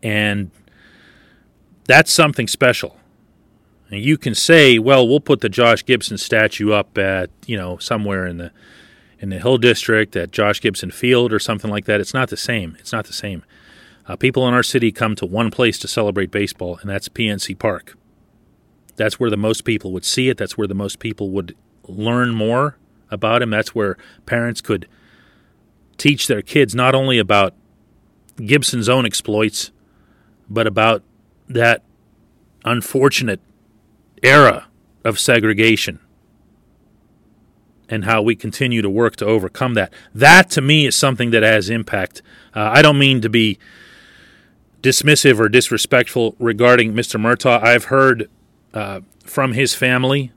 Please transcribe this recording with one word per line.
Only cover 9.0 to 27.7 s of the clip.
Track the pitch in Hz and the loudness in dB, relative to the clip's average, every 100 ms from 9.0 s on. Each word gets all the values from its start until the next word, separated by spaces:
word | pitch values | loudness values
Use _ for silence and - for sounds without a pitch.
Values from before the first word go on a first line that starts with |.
| _ _ | _ _
in | 101 | -12
the | 92 | -4
Hill | 117 131 | 0 2
District | 120 113 - 110 104 95 | 2 0 0 0 0 -4
at | 87 | -8
Josh | - 104 104 | -2 -2 0
Gibson | 113 95 90 | -4 -4 -12
Field | - 123 123 120 | -6 0 2 2
or | 107 | -2
something | - 107 110 | -4 -6 -4
like | 104 101 | -6 -2
that, | 104 | -2
it's | 98 | -2
not | 131 127 | -4 -4
the | - | -6
same. | - 117 87 80 | -6 -6 -8 -14
It's | - | -10
not | 117 104 | -10 -10
the | |
same. | - 104 90 - _ _ - - _ - | -12 -10 -12 -14 _ _ -20 -20 _ -16
Uh, | 90 | -4
people | 131 131 127 | -2 0 0
in | |
our | 123 | 0
city | 120 131 117 | 0 0 -2
come | - 110 104 | -2 -4 -4
to | |
one | 92 98 113 | -6 -4 -4
place | - 120 98 | 0 -2 -2
to | - | -8
celebrate | - 104 98 92 | -4 -2 -2 -4
baseball, | 104 101 - 90 87 | -4 -6 -8 -12 -12
and | 101 | -10
that's | 98 - | -10 -10
P | - 113 | -6 -4
N | 101 | -4
C | - | -8
Park. | 95 110 98 - - _ _ _ _ _ _ _ _ _ - | -6 -6 -6 -12 -20 _ _ _ _ _ _ _ _ _ -4
That's | 107 - | -4 -2
where | 120 | -4
the | 104 | -2
most | 107 110 | -2 -4
people | - 110 95 | -4 -6 -6
would | 92 | -8
see | - - 127 | -6 -2 -2
it. | 123 | -2
That's | 98 - | -8 -6
where | 104 | -6
the | |
most | 98 101 - | -4 -8 -8
people | 113 104 101 | -10 -8 -6
would | 98 85 - _ _ - | -6 -8 -16 _ _ -18
learn | 95 107 120 123 | -6 -2 0 0
more | 113 107 120 143 - _ _ _ | -2 -2 -2 -2 -6 _ _ _
about | 104 110 117 | -6 0 0
him. | 120 | 0
That's | 107 110 | -2 -2
where | 120 101 92 - _ - | -4 -4 -4 -14 _ -4
parents | 120 120 117 | -2 -2 -6
could | - 101 90 _ _ _ _ _ _ _ _ _ _ _ | -4 -6 -6 _ _ _ _ _ _ _ _ _ _ _
teach | 147 147 - | 0 0 -2
their | 113 | -4
kids | - 156 131 | -2 0 0
not | 110 127 | 2 2
only | 135 131 123 | 2 2 0
about | 95 104 95 _ _ | 2 2 2 _ _